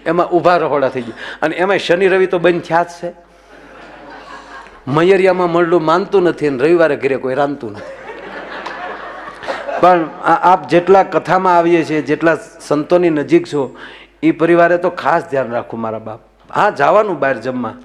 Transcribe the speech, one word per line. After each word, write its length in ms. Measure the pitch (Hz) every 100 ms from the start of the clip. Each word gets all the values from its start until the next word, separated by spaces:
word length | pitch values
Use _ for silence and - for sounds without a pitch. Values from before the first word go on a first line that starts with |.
| 165
એમાં 240 | 170 170
ઊભા 260 | 175 156 175
રહોડા 320 | 151 143 131
થઈ 120 | 131
ગયા. 360 | 117 110 - -
અને 140 | 156 160
એમાં 220 | 185 185
શનિ 300 | - 175 196
રવિ 180 | 185 185
તો 120 | 185
બંધ 240 | 175 170
થયા 200 | 160 170
જ 40 | 170
છે. 260 | - 175 - _ _ _ - - - - - - - - - - - - - -
મયરિયામાં 640 | 147 175 190 190 180 175
મળલું 320 | 170 170 175
માનતું 380 | 156 170 196 202
નથી 240 | 175 160 147
અને 100 | 127
રવિવારે 380 | 147 175 156 135
ઘરે 200 | 143 127
કોઈ 180 | 127
રાંધતું 380 | 131 143 139 113
નથી. 480 | 104 - - - - - - - - - - 719 - - - - - - - - -
પણ 280 | 175 175 151 -
આ, 280 | 156 160 175
આપ 160 | 185 -
જેટલા 340 | 170 175 196
કથામાં 560 | 190 156 - 185 190 175
આવીએ 260 | 170 170
છીએ, 180 | 139 156
જેટલા 340 | 135 151 160 156 - -
સંતોની 500 | - 147 147 175 175
નજીક 360 | 151 131 165 170
છો, 300 | 147 127 - - - - _
એ 80 | 151
પરિવારે 480 | - 170 170 165 175
તો 120 | 180
ખાસ 340 | 175 135 165 -
ધ્યાન 200 | 135 117
રાખવું 300 | 120 107 113
મારા 180 | 113 110
બાપ. 220 | 110 110 _ _ -
હા, 180 | - 202
જવાનું 480 | 143 143 196 214 160
બહાર 200 | 139 120
જમવા, 360 | 127 127 113 104